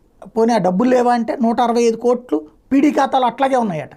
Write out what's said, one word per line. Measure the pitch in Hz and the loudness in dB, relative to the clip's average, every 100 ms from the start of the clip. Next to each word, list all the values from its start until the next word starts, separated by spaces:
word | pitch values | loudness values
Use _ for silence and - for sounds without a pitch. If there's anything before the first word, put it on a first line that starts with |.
| _ _ 196 220 | _ _ -10 -2
పోనీ | 226 | 0
ఆ | 226 | 2
డబ్బులు | 185 185 254 | 0 0 2
లేవా | 254 240 | 2 2
అంటే | 240 226 302 | 0 -2 -2
నూట | 226 233 | -2 0
అరవై | 233 233 | 0 2
ఐదు | 233 226 | 0 0
కోట్లు | 247 247 - 302 - _ - | -2 -2 -2 -6 -6 _ -2
పీడీ | 269 302 | 2 2
ఖాతాలు | 311 269 269 | 2 0 0
అట్లాగే | 247 247 269 262 | -2 0 0 0
ఉన్నాయట. | 220 156 131 | -2 -6 -10